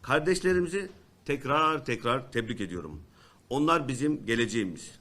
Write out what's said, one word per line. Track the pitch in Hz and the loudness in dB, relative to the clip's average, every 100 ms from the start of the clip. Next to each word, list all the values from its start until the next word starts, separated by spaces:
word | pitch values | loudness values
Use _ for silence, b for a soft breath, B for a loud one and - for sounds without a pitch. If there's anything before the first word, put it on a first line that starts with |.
Kardeşlerimizi | - 147 156 185 185 180 175 190 190 - - _ | 2 2 4 2 2 2 0 -4 -6 -14 -20 _
tekrar | - 139 127 147 156 156 | -4 -4 2 4 4 2
tekrar | 135 120 120 127 131 | -2 -2 0 0 0
tebrik | 117 113 117 | -4 -2 -4
ediyorum. | 95 87 78 78 - b b b _ | -4 -6 -8 -12 -16 b b b _
Onlar | 135 151 165 135 | 0 4 2 0
bizim | 123 147 151 104 | -2 -2 -2 0
geleceğimiz. | 117 113 113 95 73 - - | 0 2 0 -2 -6 -14 -20